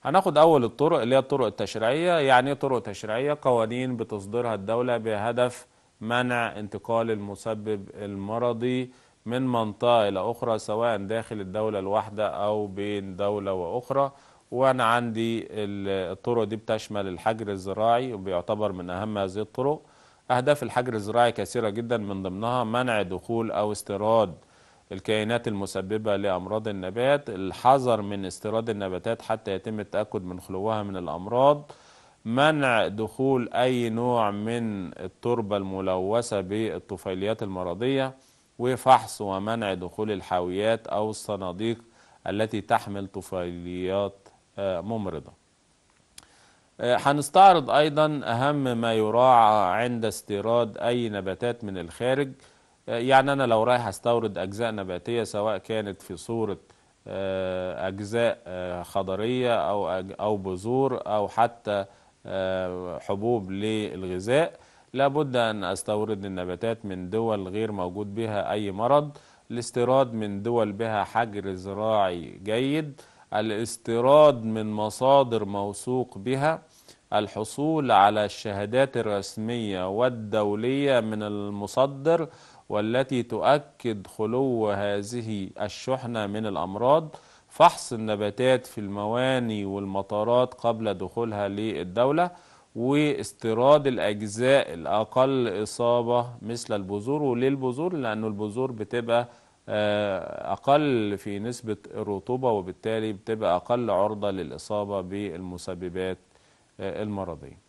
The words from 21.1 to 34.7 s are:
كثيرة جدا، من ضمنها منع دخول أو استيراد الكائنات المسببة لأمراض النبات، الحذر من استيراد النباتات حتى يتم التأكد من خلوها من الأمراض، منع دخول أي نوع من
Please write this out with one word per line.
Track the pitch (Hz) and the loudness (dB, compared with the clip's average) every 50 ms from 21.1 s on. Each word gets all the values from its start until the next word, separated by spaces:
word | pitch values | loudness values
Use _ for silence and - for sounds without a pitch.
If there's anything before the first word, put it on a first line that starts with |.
| 107 117 123 120 | 4 4 4 4
كثيرة | 113 - 101 - - 123 113 107 | 4 0 -6 -4 -2 -2 -2 -2
جدا، | 101 117 117 117 123 | -2 -4 -2 -2 -2
من | 113 104 101 98 98 95 | -2 -2 -4 -6 -4 -6
ضمنها | 92 92 98 110 117 123 127 117 | -6 -6 -4 -2 -2 0 0 0
منع | 107 113 123 127 127 113 107 | 0 0 0 0 2 0 0
دخول | 98 87 92 87 - - 117 117 113 107 | 0 -2 -4 -8 -4 -4 -2 -2 -2 -2
أو | - 95 104 107 | -2 -2 -2 -2
استيراد | 104 - - - 101 98 107 110 113 113 107 92 78 - _ _ _ _ - _ _ _ _ _ | -2 -6 -6 -6 -4 -2 2 4 6 6 4 2 -2 -14 _ _ _ _ -20 _ _ _ _ _
الكائنات | 95 95 - - 110 107 107 107 120 117 117 | -12 -8 -2 0 0 0 2 0 0 0 0
المسببة | 117 104 98 98 95 - 95 95 95 107 110 107 110 101 | -2 -4 -4 -6 -4 -6 -6 -4 -2 -4 -2 0 0 0
لأمراض | 98 101 101 92 90 92 92 104 110 107 | 0 0 0 -2 -2 -2 -4 -4 -4 -4
النبات، | 110 101 95 92 92 98 117 123 135 143 143 143 120 | -4 -6 -6 -6 -6 -4 0 2 2 2 2 0 -6
الحذر | 107 92 95 92 87 - - - 139 139 127 123 113 107 | -8 -6 -6 -8 -8 2 6 6 6 6 6 2 2 2
من | 101 101 101 101 95 | 0 -4 -6 -6 -6
استيراد | 92 - - - 107 107 113 113 117 | -8 -10 -8 -6 -2 -2 -2 -2 -2
النباتات | 107 101 98 95 90 90 - 113 117 - | -4 -4 -4 -4 -4 -4 -4 -4 -4 -4
حتى | - - 113 110 - 104 | -2 -4 -4 -4 -2 -6
يتم | 95 95 - 117 110 107 | -6 -4 -6 -8 -8 -8
التأكد | 101 - - 98 107 - - 104 92 | -8 -4 -4 -4 -4 -2 -6 -8 -6
من | 92 90 90 | -6 -12 -12
خلوها | - - 95 92 98 110 110 107 101 | -10 -8 -6 -4 -2 -2 -2 -2 -4
من | 101 98 | -6 -8
الأمراض، | 92 87 78 76 85 92 104 117 123 135 143 147 147 147 - - - - - - - - - _ _ _ | -6 -6 -6 -8 -8 -6 -2 2 6 6 6 6 4 -2 -16 -20 -20 -20 -20 -20 -20 -20 -20 _ _ _
منع | 110 117 131 143 156 156 147 139 131 120 110 92 | -2 2 4 4 4 4 4 2 4 4 4 2
دخول | 82 98 107 110 - - - 131 135 135 127 120 - - | 2 0 -4 -6 -6 -2 0 2 2 2 2 0 0 0
أي | 113 123 131 131 123 120 113 | 2 2 2 2 0 0 0
نوع | 110 117 120 123 123 117 110 101 | -2 0 0 2 2 2 2 2
من | 101 101 107 110 117 120 117 110 | 0 -2 -4 -4 -4 -2 -4 -4